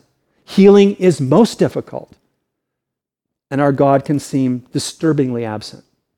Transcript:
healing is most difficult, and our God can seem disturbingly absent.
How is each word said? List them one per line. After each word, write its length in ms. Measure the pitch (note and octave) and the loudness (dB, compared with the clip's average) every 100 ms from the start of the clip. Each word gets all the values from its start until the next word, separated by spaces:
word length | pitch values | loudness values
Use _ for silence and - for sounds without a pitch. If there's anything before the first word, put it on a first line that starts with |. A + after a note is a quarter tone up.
| _ _ _ _ | _ _ _ _
healing 520 | - - G3 G3+ G3 G3+ | -6 4 6 6 4 2
is 260 | F#3 E3 | 0 0
most 380 | C3 E3 A3+ - | 0 2 0 0
difficult, 540 | D#3 C3+ - - - _ _ _ _ _ _ _ _ _ _ _ _ _ _ | -4 -4 -12 -16 -18 _ _ _ _ _ _ _ _ _ _ _ _ _ _
and 100 | C3+ | -2
our 100 | C#3+ | -2
God 320 | C3+ C#3 C#3 | 2 2 0
can 160 | C3+ D3 | -2 -6
seem 460 | - C#3 C3 B2 - | -4 -4 -4 -4 -8
disturbingly 760 | D3 - - E3 D3 B2+ A#2+ A#2 | -10 -10 -6 -4 -2 -4 -6 -8
absent. 380 | G#2+ - - _ _ _ | -10 -14 -20 _ _ _